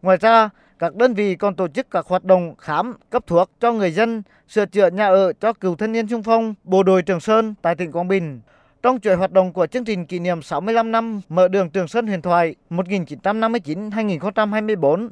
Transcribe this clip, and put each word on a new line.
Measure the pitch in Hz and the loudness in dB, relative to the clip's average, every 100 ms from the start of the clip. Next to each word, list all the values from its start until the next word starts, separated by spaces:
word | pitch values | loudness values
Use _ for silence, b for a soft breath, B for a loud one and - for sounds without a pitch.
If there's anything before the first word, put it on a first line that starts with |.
Ngoài | 180 185 | 2 2
ra, | 220 226 214 b b b | 6 4 4 b b b
các | 170 185 | -6 0
đơn | 247 | 0
vị | 208 208 175 | 2 -2 0
còn | - 165 | -2 -2
tổ | 180 | -4
chức | 170 262 | -4 -4
các | 185 - | -4 -2
hoạt | 180 | -4
động | 185 185 170 - | 4 2 2 -10
khám, | - 151 214 247 _ | -6 -4 -2 -6 _
cấp | 370 - | -6 0
thuốc | 170 185 _ | 0 0 _
cho | 233 | 0
người | 226 190 | 2 -2
dân, | 160 233 226 202 b b | 0 -2 -2 -10 b b
sửa | - 202 | -2 -2
chữa | 196 190 | 2 2
nhà | 180 208 | 4 4
ở | 190 190 | 4 4
cho | - 214 | 0 -2
cựu | 226 185 165 | -2 -4 -2
thanh | 214 | -2
niên | 226 214 | -2 -4
xung | 233 | -4
phong, | 208 226 226 208 | 0 0 0 -8
Bộ | - 190 | 0 2
đội | 190 190 | 4 2
Trường | 175 180 | 2 -4
Sơn | 180 220 220 208 | 2 2 2 -2
tại | 170 170 | -4 -4
tỉnh | 175 | -4
Quảng | 151 180 | -6 -2
Bình. | 196 165 127 b b b b | -2 -2 -10 b b b b
Trong | 240 262 | -2 0
chuỗi | 208 180 | 0 0
hoạt | 185 | 2
động | 185 185 | 2 2
của | 180 165 | 0 -2
chương | 254 226 | -2 -4
trình | 202 165 | -6 -4
kỷ | 180 | -6
niệm | 175 170 | -2 -4
sáu | 143 147 | -4 -6
mươi | 190 | -2
lăm | 226 226 | 0 0
năm | 226 226 214 185 | -2 -4 -8 -4
mở | 165 185 | 2 2
đường | 196 180 | 2 -2
Trường | 196 170 | -2 -4
Sơn | 226 233 | -4 -2
huyền | 190 | -4
thoại | 180 175 170 - _ | 0 2 2 -4 _
một | 170 180 | -6 -4
nghìn | 196 160 | -4 -6
chín | - | -6
trăm | 190 214 | -4 -2
năm | 226 | -2
mươi | 233 | -2
chín | 160 156 214 | -6 -8 -6
hai | 208 | -4
nghìn | 214 170 | -4 -2
không | 185 | -4
trăm | 208 214 | -2 -2
hai | 214 | -2
mươi | 214 208 | -2 0
bốn | 147 160 226 | 2 0 -4